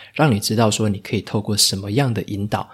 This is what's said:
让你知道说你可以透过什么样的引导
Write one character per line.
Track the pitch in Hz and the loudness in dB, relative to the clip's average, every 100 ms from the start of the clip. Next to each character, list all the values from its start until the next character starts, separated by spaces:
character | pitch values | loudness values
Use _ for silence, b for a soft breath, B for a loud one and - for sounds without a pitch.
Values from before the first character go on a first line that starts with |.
| B | B
让 | - 151 | 0 2
你 | 104 | 2
知 | - 113 | 2 2
道 | 107 | 2
说 | - 107 | 2 0
你 | 98 | -2
可 | - 104 | -4 -4
以 | |
透 | - 110 | -2 -4
过 | 104 101 | -2 0
什 | - 98 | 0 0
么 | 101 | -2
样 | 113 135 | 0 0
的 | 113 - | 0 -4
引 | 98 104 | -4 -2
导 | 98 - | -4 -6